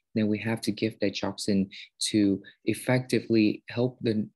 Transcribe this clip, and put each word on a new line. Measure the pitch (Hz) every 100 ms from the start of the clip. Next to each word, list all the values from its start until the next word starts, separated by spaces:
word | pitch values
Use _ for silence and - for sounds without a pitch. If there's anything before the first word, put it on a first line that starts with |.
| _
Then | 110 107
we | 104
have | 110 113
to | -
give | 101 110 -
digoxin | 101 - 101 98 - 98 95 - - - -
to | 107 101 98 - - -
effectively | 110 - 127 127 117 - 113 107 - -
help | 120 127 -
the | 117 107 104